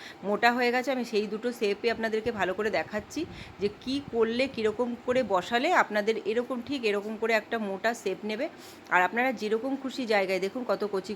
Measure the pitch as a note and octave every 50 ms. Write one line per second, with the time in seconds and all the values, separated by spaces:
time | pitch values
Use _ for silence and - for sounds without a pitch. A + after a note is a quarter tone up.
0 | - - - - - G3 G#3 G3+ A#3+ A#3+ A#3+ B3+ B3 A#3+ A#3+ B3+ B3 D4 C4 B3+
1 | A#3 - A3 G3+ G#3+ G3+ G#3+ G#3 A#3 B3 A#3+ - A3+ G3+ G3 G3+ - A3+ A3 A3+
2 | A3+ A3 G#3+ A3 G#3+ A#3+ A3 G3+ F3+ F3+ F#3 A3 G#3+ A3 F#3+ E3 D#3 - G#3 G#3+
3 | - - - D4 E4 - - - - - - - F#3+ G3+ G#3 - - B3+ C4+ C#4+
4 | C#4 - A#3 A#3 A3 A3+ A#3 B3 C4+ C4 - A#3+ G#3+ G#3+ G#3 A#3+ B3 A#3+ A#3+ -
5 | - B3 B3 B3+ B3 F#3+ G3 F3+ F3 - A#3 A#3+ C4+ F4 F4+ B3+ - - G#3 G#3
6 | G3+ A3 A3 - - F#3+ A3 A#3+ A#3+ A#3+ C4 A#3 A3+ - C#4+ C4 A#3 G#3 G3+ G3+
7 | G3+ A3 A3 G3+ A3+ A3+ A3+ G#3+ G#3+ - A#3 A3+ G#3+ G3 F#3+ F#3+ - A3+ A#3 A#3
8 | - G3 F#3 F3+ G#3 G#3+ G#3+ A3 D4 E4+ - - - - - - - - E3 F3+
9 | F3+ F3 G#3+ A#3 B3+ C4 A#3 F#3+ G#3 G#3+ A3 A3+ A#3+ C4+ C#4 C4+ - C4 - C#4
10 | B3+ G#3+ G#3+ G3+ G3 F3+ F#3+ F3+ F#3+ G3 - B3+ - - G3 F#3 G#3 G#3 G3+ F#3+
11 | F#3 - G#3